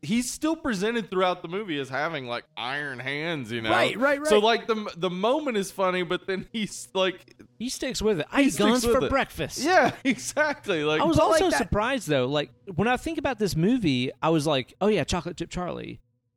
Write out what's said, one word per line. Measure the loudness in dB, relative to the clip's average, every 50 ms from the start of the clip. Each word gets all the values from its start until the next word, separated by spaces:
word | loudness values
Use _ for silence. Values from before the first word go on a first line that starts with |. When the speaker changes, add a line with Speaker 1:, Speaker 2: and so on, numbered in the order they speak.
Speaker 1:
he's | -4 -2 0 0 0 -2
still | -4 -4 -2 -2 -2
presented | 0 -2 -4 -2 0 -2 0 0 -2 -4 -2
throughout | 0 2 2 2 0 -2
the | -6 -6
movie | -6 -6 -4 -4 -4 -4
as | -4 -4
having, | -4 -4 -4 -4 -4 -6 -6 -6
like, | -6 -6 -8 _ _ -8
iron | -6 -6 -6 -6 -6 -6 -8 -8
hands, | -6 -6 -6 -4 -4 -4 -4 -4 -6 -6
you | -6 -4
know? | 0 2
Speaker 2:
Right, | 2 4 4 2 0 0
right, | 0 0 0 0 2 4
Speaker 1:
So, | 4
Speaker 2:
right. | 4 6
Speaker 1:
like, | 4 2 2 0 -2
the, | -4 -4 -4 -8 -8 -6
the | -6 -4
moment | -4 -2 0 0 0 0 0 -2 -2 -2
is | -4 -4
funny, | -4 -2 0 0 0 0 -2
but | -2 -4 -4 -4 -4
then | -6 -6 -6 -8 -6
he's, | -6 -6 -6 -6 -12 -16 -6 -2
like, | 0 0 0 0 -4 -12 -20 -20 _ -20 -20 _ _
Speaker 3:
He | -8 -8
sticks | -6 -6 -6 -6 -4 0
with | 0 2 2 0
it. | -2 0
I | 2 2 4
Speaker 1:
he | 4
Speaker 3:
eat | 4 4
guns | 4 4 4 4
Speaker 1:
sticks | 2 2 2
with | 2
Speaker 3:
for | 2 2
Speaker 1:
it. |
Speaker 3:
breakfast. | 2 0 0 -2 -4 -6 -6 -6 -4 -4
Speaker 1:
Yeah, | 0 4 6 6 6 4 2 -2
<laughs> | -2
exactly. | -2 -2 -2 -4 -6 -2 -2 0 0 -2 -4 -4 -4 -2 0 0
Like, | 0 2 2
Speaker 3:
I | 2
was | 4 4 4
Speaker 2:
But | 6
Speaker 3:
also | 6 4 4 4
Speaker 2:
like | 4
that | 2 2
Speaker 3:
surprised, | 0 0 0 0 0 0 -2 -4 -2 0
though. | 2 2 2 2
Like, | 0 -2 -2 -4 -8 _ _ -8 -4
when | 0 0 2
I | 0 0
think | -2 -4 -6 -4
about | -2 -4 -2 0
this | -2 0 2
movie, | 2 4 4 4 4 2 2 2 2 0 -2 -4 -2
I | 0 2
was | 2 2 2
like, | 2 0 0 -2 -4 -6 _
"Oh, | 2 2
yeah, | 2 2 0
Chocolate | 0 -2 -4 -4 -6 -8 -10
Chip | -10 -8
Charlie." | -8 -8 -6 -6 -6 -8 -10 -12 -12 -14 -18 _ _ _ _ _ _